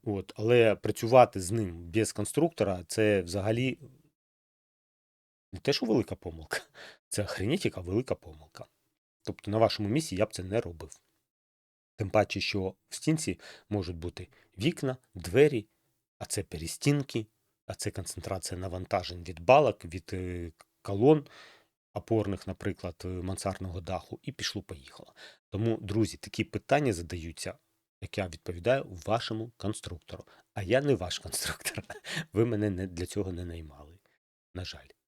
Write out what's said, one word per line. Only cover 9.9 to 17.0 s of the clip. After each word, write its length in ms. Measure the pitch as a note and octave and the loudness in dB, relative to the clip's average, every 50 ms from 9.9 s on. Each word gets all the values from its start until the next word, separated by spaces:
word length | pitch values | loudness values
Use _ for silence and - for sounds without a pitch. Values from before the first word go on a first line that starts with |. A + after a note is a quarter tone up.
| A2 D3+ D#3 - F#2 | 0 0 0 -2 -2
я 100 | F2+ G#2 | -2 -2
б 80 | - - | -2 -2
це 100 | - F2+ | -10 -8
не 180 | F#2 G2 A#2 | -2 -2 -2
робив. 380 | - F2 E2+ D#2+ D#2 D2+ - _ _ _ _ _ _ _ _ _ _ _ _ _ _ _ _ _ _ _ _ | -2 -4 -12 -12 -14 -16 -16 _ _ _ _ _ _ _ _ _ _ _ _ _ _ _ _ _ _ _ _
Тим 140 | _ A2 F#2+ | _ -6 2
паче, 320 | - A2 G2+ - - G2 | 4 2 2 4 0 -4
що 340 | F#2 - - G2+ F#2+ F#2+ - _ _ _ | -4 -2 -2 -2 -2 -4 -6 _ _ _
в 60 | - | -14
стінці 440 | - - D3+ D#3+ D#3 - - - - - - - - _ _ | -4 0 0 0 0 0 -4 -4 -6 -10 -20 -20 -20 _ _
можуть 280 | G#2 G#2 F2+ E2+ F2+ | -4 -4 -2 -4 -8
бути 300 | E2 D#2+ F2 - - F#2 - _ _ _ _ _ | -8 -8 -8 -8 -10 -16 -16 _ _ _ _ _
вікна, 400 | - G2+ D3+ E3 - - C3 B2+ - _ _ _ | -2 -2 -2 -2 0 -4 -4 -4 -6 _ _ _
двері, 520 | F#2 E2+ F2+ E2+ B2+ D3 D3+ C#3 A2+ G#2 _ _ _ _ _ _ _ _ _ _ _ | -10 -8 0 6 6 6 6 4 -2 -6 _ _ _ _ _ _ _ _ _ _ _
а 60 | - | -10
це 180 | - - - F2+ | -6 -6 -6 -6
перестінки, 840 | _ - D#2+ E2+ E2 - - - C#3+ C#3+ D3 | _ -8 -8 -8 -8 -8 0 2 2 2 2